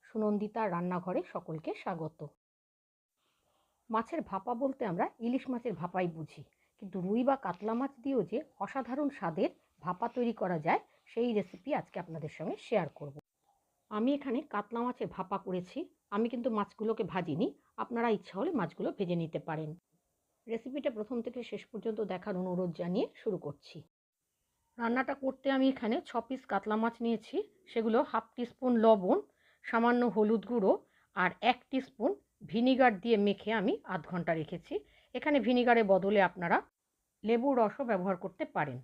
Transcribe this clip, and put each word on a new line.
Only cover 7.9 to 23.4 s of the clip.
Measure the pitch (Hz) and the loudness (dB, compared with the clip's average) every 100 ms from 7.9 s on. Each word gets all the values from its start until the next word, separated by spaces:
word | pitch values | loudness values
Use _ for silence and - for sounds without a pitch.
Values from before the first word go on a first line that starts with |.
| - | -6
দিয়েও | 277 269 | -2 0
যে | 185 226 311 _ | 0 -4 -6 _
অসাধারণ | 202 269 233 262 285 | -6 -6 -4 -2 -2
স্বাদের | - 175 160 277 - _ _ | -2 -4 0 -2 -2 _ _
ভাপা | 151 185 233 | -8 -4 -4
তৈরি | 254 240 | 0 -2
করা | 214 190 170 | 0 -2 0
যায়, | 151 440 - _ _ | 2 0 -2 _ _
সেই | - 240 | -2 0
রেসিপি | 214 196 - - | 0 -2 -8 -4
আজকে | 277 - - | -4 -4 -10
আপনাদের | 175 160 147 - | -8 -8 -10 -8
সঙ্গে | 175 392 - | -8 -8 -2
শেয়ার | 220 165 | 0 0
করব। | - 147 147 _ _ _ _ _ _ _ | -8 -14 -14 _ _ _ _ _ _ _
আমি | 214 233 | -2 0
এখানে | 285 277 247 302 | 0 -2 -4 -4
কাতলা | 208 214 233 | -6 -6 -4
মাছের | 247 247 196 175 | -4 -4 -8 -6
ভাপা | 185 196 | -6 -6
করেছি। | 185 185 180 269 359 _ _ | -4 -6 -4 -10 -10 _ _
আমি | 208 233 | -2 0
কিন্তু | 247 262 220 | 0 0 0
মাছগুলোকে | 196 - 220 220 | -2 -2 -2 -2
ভাজিনি, | 208 190 175 156 285 - _ - | -2 -2 -2 0 -2 -2 _ -10
আপনারা | 220 233 233 | -6 -2 0
ইচ্ছা | 208 - 185 | 0 -2 -4
হলে | 285 | -2
মাছগুলো | 311 165 - 185 - | 0 -4 -4 -6 -2
ভেজে | 185 175 | -2 0
নিতে | 165 175 | -2 -6
পারেন। | - 156 156 175 _ _ _ _ _ _ - | -6 -6 -6 -10 _ _ _ _ _ _ -8
রেসিপিটা | 226 254 277 277 226 | -8 -6 -4 -4 -4
প্রথম | 208 240 233 | -6 -6 -6
থেকে | 240 | -10
শেষ | 233 202 - | -10 -10 -10
পর্যন্ত | 214 226 214 202 | -8 -6 -4 -4
দেখার | 185 185 185 | -4 -4 -4
অনুরোধ | 185 180 185 160 | -2 -2 -2 -2
জানিয়ে | 175 185 453 - | -2 0 -2 -4
শুরু | - 185 | -4 -4